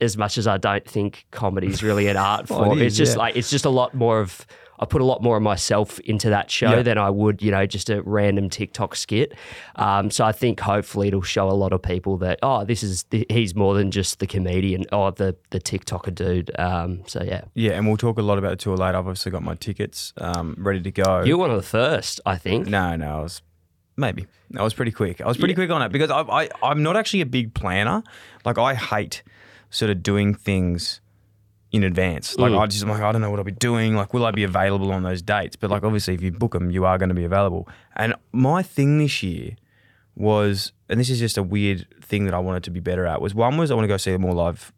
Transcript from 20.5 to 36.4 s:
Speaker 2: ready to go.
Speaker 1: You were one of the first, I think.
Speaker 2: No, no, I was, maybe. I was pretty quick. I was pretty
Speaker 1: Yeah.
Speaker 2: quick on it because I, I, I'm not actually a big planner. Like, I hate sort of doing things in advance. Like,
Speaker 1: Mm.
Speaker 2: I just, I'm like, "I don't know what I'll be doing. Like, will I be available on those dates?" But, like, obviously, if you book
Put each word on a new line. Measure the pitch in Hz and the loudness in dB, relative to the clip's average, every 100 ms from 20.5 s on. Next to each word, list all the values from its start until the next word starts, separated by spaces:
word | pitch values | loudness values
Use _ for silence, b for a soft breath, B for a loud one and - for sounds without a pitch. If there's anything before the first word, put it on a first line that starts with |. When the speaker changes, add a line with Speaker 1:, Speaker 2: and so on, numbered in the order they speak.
| 78 | -4
Speaker 2:
ready | 98 95 | -2 -2
to | 92 | -2
go. | 98 95 92 | 0 2 2
Speaker 1:
You | 110 175 | 2 2
were | |
one | 175 | 2
of | 107 | -2
the | - | 0
first, | 110 135 123 - - 101 | 0 2 0 -4 -6 -4
I | 90 | -2
think. | 92 104 - | 0 -2 0
Speaker 2:
No, | 101 90 82 | 0 0 -2
no, | 76 76 | -4 -6
I | |
was, | 80 - _ _ _ _ _ - | -6 -10 _ _ _ _ _ -4
maybe. | 127 90 92 b b - | -4 -4 -10 b b -4
I | |
was | 110 | -2
pretty | - 117 | 0 -4
quick. | - 98 90 | -2 -4 -2
I | - | -4
was | 120 | 0
pretty | 185 | 0
Speaker 1:
Yeah. | 175 180 | 0 0
Speaker 2:
quick | |
on | 160 | 0
it | 113 | 0
because | 135 156 | 0 2
I, | 139 | 0
I, | 120 131 156 - | 0 0 -2 -2
I'm | 123 151 | 0 2
not | 151 214 | 2 2
actually | - 196 | 0 0
a | 143 | 0
big | 127 110 | -2 -2
planner. | - 95 95 107 214 - B B B | -4 -2 0 2 0 -4 B B B
Like, | - 117 | -2 2
I | 127 | 2
hate | 123 - 107 - - - B B B B | 0 -2 -2 -2 -8 -16 B B B B
sort | - 110 | -2 0
of | 95 | 0
doing | 101 101 104 | 0 2 2
things | 101 - 95 90 87 - - _ _ _ _ _ _ _ | 0 0 0 0 -2 -4 -10 _ _ _ _ _ _ _
in | 110 | 0
advance. | 98 87 92 78 - - | 2 2 0 -2 -6 2
Like, | 113 | 2
Speaker 1:
Mm. | 101 | 4
Speaker 2:
I | 107 | 2
just, | 101 | 0
I'm | 104 | -2
like, | 107 | 0
"I | 104 | 0
don't | 113 | 0
know | 104 | 0
what | 101 | -2
I'll | |
be | 98 | -4
doing. | - 123 117 110 107 | -2 0 2 2 2
Like, | 95 | 0
will | 123 117 | 0 0
I | |
be | 107 | 2
available | 98 92 98 98 98 | 0 2 2 2 0
on | 95 | 0
those | 92 90 | -2 -4
dates?" | 90 - - - | -2 -2 -2 -4
But, | 101 | -2
like, | 104 | 0
obviously, | 104 104 92 | 0 0 0
if | 90 | -2
you | 92 | -2
book | 82 | 0